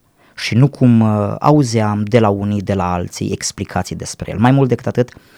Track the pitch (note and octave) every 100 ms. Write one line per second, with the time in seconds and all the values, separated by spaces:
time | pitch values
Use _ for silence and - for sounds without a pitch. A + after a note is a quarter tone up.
0 | _ _ _ - - A2 C#3 - B2+ A#2
1 | A2 G#2+ G2+ G#2+ - D3+ C3 A2+ G#2+ G#2
2 | G#2 A#2 G#2+ G2+ G2+ G#2 F#2+ G2 F2+ F2+
3 | F#2+ - G#2 F#2+ - - F#2+ - F2+ E2+
4 | F2+ - - F2+ A#2+ C3+ C3 A#2+ - G#2+
5 | B2 - _